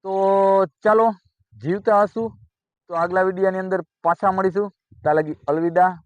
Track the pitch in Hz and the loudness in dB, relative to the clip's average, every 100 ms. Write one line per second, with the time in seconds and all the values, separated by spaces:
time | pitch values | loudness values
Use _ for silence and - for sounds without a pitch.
0 | 190 190 196 196 196 196 185 _ 214 220 | -6 -2 0 2 2 2 0 _ 0 2
1 | 226 196 _ _ _ 107 127 196 202 202 | 2 -2 _ _ _ -12 -6 -4 2 2
2 | 208 220 226 - _ _ _ _ _ 170 | 2 -2 -8 -12 _ _ _ _ _ -4
3 | 175 185 190 185 190 185 190 185 165 _ | -2 0 0 0 -2 -2 -4 -6 -6 _
4 | 165 170 196 190 190 180 208 _ _ - | -4 0 0 0 -2 -2 -6 _ _ -6
5 | 156 156 156 - - 156 170 165 185 175 | -2 0 -2 -8 -4 -2 0 2 0 -2